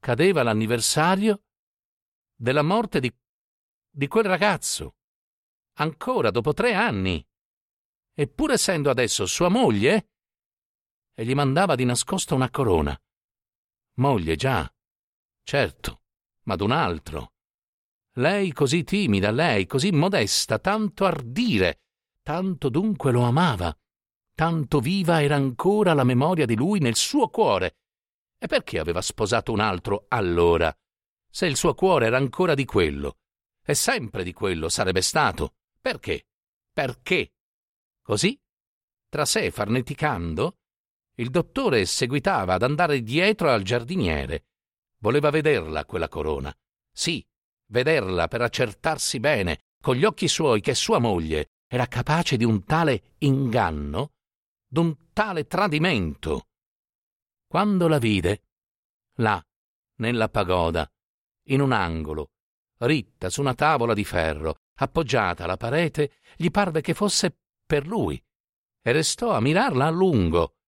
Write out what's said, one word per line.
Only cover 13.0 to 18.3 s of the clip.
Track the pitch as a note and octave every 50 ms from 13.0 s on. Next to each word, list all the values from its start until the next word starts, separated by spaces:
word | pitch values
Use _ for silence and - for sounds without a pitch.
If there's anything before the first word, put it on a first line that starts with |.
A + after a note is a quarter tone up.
| _ _ _ _ _ _ _ _ _ _ _ _ _ _ _ _ _ _ _
Moglie, | - B2+ C#3+ C3+ G#2+ E2+ D#2 D#2+
già, | D2+ - C3 C3 G2 D2 A#1 _ _ _ _ _ _ _ _ _ _ _ _ _ _ _
certo, | - - C#3+ C3 F#2 - _ - - - - _ _ _ _ _ _ _ _ _
ma | - G2+
d'un | F2+ G2 G2+
altro. | B2+ D#3+ E3 G2 F2 D#2+ - - D#2 D2 - - _ _ _ _ _ _ _ _ _ _ _ _ _ _ _ _ _
Lei | B2 B2 D3+